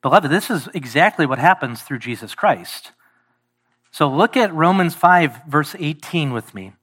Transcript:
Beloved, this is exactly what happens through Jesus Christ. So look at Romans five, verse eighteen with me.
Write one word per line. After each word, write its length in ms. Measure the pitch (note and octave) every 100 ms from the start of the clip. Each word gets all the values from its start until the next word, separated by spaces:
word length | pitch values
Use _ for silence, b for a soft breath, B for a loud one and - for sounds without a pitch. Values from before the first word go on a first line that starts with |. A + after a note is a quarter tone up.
Beloved, 280 | C3+ E3 D3+
this 220 | E3+ -
is 160 | F#3+ -
exactly 520 | F3+ C3 B2+ F#3 - D3
what 140 | C3
happens 420 | D3+ F#3 C3 A#2
through 180 | - C3+
Jesus 360 | B2 A#2 A2 -
Christ. 560 | G#3 A2+ E2+ - - _ _ _ _ _ _ _ _ _ _
So 200 | - D3
look 260 | C3+ A3+ B3+
at 180 | G#3+
Romans 420 | E3 E3 F#3+ F3+ E3+
five, 460 | F3 F3+ D#3+ A#2 D#3+
verse 300 | D3 D3 -
eighteen 540 | D3+ D#3 - F3 D3
with 200 | A#2+ -
me. 200 | G2+ F#2+ _